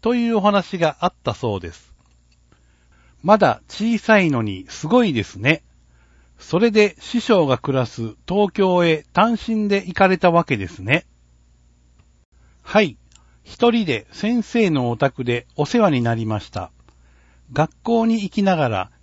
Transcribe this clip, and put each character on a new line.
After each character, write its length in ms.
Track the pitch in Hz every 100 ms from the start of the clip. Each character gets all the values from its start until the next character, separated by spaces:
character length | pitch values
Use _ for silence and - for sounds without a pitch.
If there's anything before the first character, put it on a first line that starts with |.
と 140 | 233
い 140 | 240 233
う 80 | 220
お 40 |
話 380 | 202 202 - 185
が 180 | 165 -
あ 80 | 180
っ 60 | -
た 100 | -
そ 220 | 107 117 98
う 40 |
で 120 | 85
す。 200 | 82 _ _ _ _ _ _ _ _ _ _ _ _ _ _
ま 160 | 160 214
だ 240 | 175 107 -
小 300 | - 220 226
さ 220 | - 214
い 100 | 175
の 120 | 131
に 240 | 107 95 92
す 180 | - 156
ご 180 | 247
い 80 | 226
で 120 | 123
す 120 | 98 98
ね。 280 | 117 160 _ _ _ _ _ _ _ _
そ 200 | - 165
れ 120 | 233
で 260 | 214 208 -
師 200 | - 240
匠 260 | - 208 147
が 120 | 127
暮 180 | - 135
ら 100 | 120
す 280 | - 113 107 -
東 240 | 196 208
京 320 | - 190 180
へ 200 | 170 156 -
単 200 | - 220
身 360 | 226 - 220 208
で 100 | 196
行 160 | 185
か 120 | 175 190
れ 120 | 185
た 120 | 180
わ 140 | 170
け 120 | 170 117
で 120 | 95
す 120 | -
ね。 260 | 95 143 - _ _ _ _ _ _ _ _ _ _ _ _ _ _ _
は 200 | - 208
い。 160 | 196 113 _ _ _ _
一 280 | - - 240
人 160 | 233 185
で 200 | 117 -
先 300 | - 214 240
生 280 | - 240 208
の 200 | 147 123
お 60 | 117
宅 280 | 139 -
で 220 | 123 120 - -
お 100 | 147
世 120 | 240
話 120 | 208
に 120 | 135
な 120 | 117
り 120 | 113 110
ま 140 | 107
し 100 | -
た。 220 | - 90 _ _ _ _ _ _ _ -
学 180 | 135 156 _
校 240 | - 233 226
に 180 | 226
行 60 | 196
き 120 | -
な 140 | 196 175
が 120 | 135
ら 220 | 101 92 _